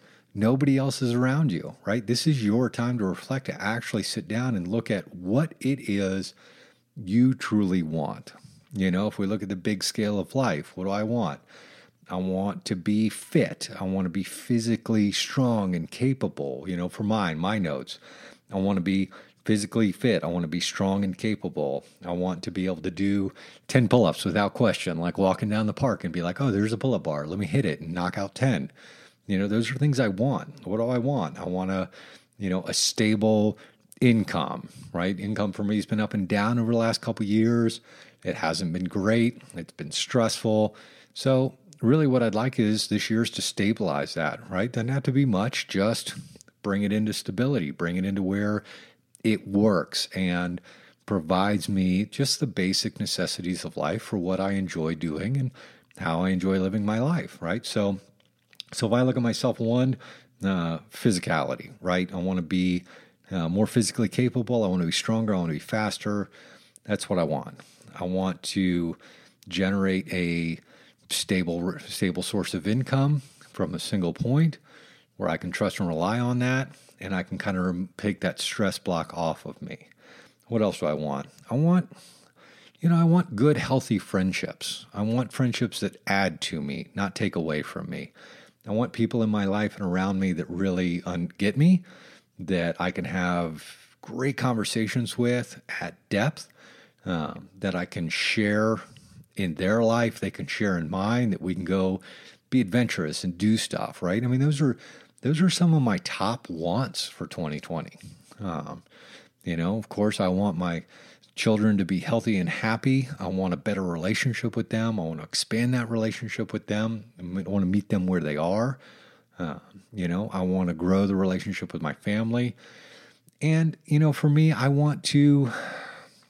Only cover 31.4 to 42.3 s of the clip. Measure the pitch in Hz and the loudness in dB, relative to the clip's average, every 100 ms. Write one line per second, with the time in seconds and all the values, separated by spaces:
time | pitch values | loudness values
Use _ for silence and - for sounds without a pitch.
31.4 | 87 92 92 95 90 - - - _ - | -6 -4 -2 -2 -4 -8 -20 -20 _ -8
32.4 | 98 92 - 98 - - 107 107 110 107 | -2 -2 -2 -2 0 2 2 4 4 4
33.4 | 107 - - _ _ - 127 113 98 87 | 2 0 -10 _ _ 2 4 4 2 -2
34.4 | 69 - - - - 87 90 95 101 104 | -4 -6 -12 -16 -8 -2 -2 -2 -4 -2
35.4 | 104 92 104 107 - 107 107 104 92 101 | -2 -2 0 0 0 0 0 0 0 2
36.4 | 104 120 113 117 113 113 - 110 104 110 | 2 2 2 2 2 0 -2 -4 2 4
37.4 | 113 117 113 113 - - - - 90 - | 6 6 2 0 -12 -20 -20 -12 -6 -2
38.4 | 80 80 90 87 92 101 98 117 117 - | -2 -2 -2 -2 -4 0 2 4 2 0
39.4 | - 87 82 - 73 - - 127 113 - | -12 -14 -14 -12 -8 -6 0 2 2 2
40.4 | 113 107 104 - - - - - 131 131 | 2 2 2 -2 -20 -20 -20 -4 2 2
41.4 | 131 - - - 113 156 147 127 113 | 2 -4 -20 -2 4 4 6 4 4